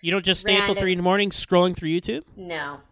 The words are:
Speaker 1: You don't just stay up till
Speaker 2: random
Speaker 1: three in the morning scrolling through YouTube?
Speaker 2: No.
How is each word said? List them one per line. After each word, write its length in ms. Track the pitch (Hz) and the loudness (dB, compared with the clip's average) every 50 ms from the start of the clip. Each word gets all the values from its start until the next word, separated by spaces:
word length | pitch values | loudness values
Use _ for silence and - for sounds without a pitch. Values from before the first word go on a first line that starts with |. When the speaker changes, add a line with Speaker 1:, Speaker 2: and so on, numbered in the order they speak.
Speaker 1:
You 100 | - 165 | -4 -2
don't 140 | 180 196 175 | -2 0 0
just 160 | 190 185 - | 0 -2 0
stay 140 | - - 196 | 2 2 2
up 40 | 196 | 2
till 80 | 202 202 | 2 2
Speaker 2:
random 140 | 196 196 | 0 0
Speaker 1:
three 100 | 196 185 | 0 0
in 60 | 185 175 | 0 2
the 60 | 175 | 2
morning 260 | 180 190 202 202 196 | 2 2 2 2 0
scrolling 460 | - - - - 185 175 180 185 175 | -2 -4 -2 2 4 4 4 4 0
through 140 | - 175 156 | -2 -4 -2
YouTube? 340 | 160 170 165 - - - - _ - | -2 -2 -2 -4 -6 -6 -8 _ -18
Speaker 2:
No. 440 | - 185 170 170 156 143 143 143 139 - _ | -16 -10 -8 -6 -6 -6 -8 -10 -12 -18 _